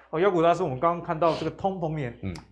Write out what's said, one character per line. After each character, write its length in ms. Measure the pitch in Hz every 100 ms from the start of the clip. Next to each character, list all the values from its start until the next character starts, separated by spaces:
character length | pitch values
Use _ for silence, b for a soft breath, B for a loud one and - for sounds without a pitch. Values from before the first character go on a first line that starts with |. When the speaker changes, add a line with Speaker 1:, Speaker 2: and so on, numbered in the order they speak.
| B
Speaker 1:
哦， 100 | 160
妖 100 | 196
股 120 | 175
大 120 | 165
师， 80 | 170
我 60 | 175
们 120 | 127
刚 140 | 170
刚 120 | 175 170
看 120 | 160
到 160 | 165 151
这 100 | 160
个 60 |
通 280 | 156 196 190
膨 160 | 160 156
年 220 | 123 120
Speaker 2:
嗯。 120 | 98 80 -